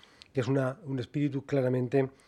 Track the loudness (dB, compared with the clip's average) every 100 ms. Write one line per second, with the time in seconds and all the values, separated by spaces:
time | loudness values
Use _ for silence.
0 | -20 -20 -10 -4 0 0 0 -4 -8 -6
1 | -4 -2 -2 -2 -2 0 2 2 2 2
2 | 2 -2